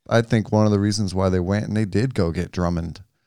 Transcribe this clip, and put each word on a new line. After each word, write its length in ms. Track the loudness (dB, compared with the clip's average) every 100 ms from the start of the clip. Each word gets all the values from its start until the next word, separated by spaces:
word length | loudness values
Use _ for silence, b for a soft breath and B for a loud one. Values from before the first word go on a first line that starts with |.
| -2
I 120 | 0
think, 300 | 2 0 2
one 160 | 2 4
of 60 |
the 80 | 4
reasons 340 | 2 0 -2
why 140 | 0 0
they 100 | 0
went 300 | 0 -2 -2
and 80 | -2
they 80 |
did 280 | -2 0 -2
go 180 | 0 -2
get 180 | -2 -6
Drummond. 520 | -2 -2 -2 -6 -10 -18 _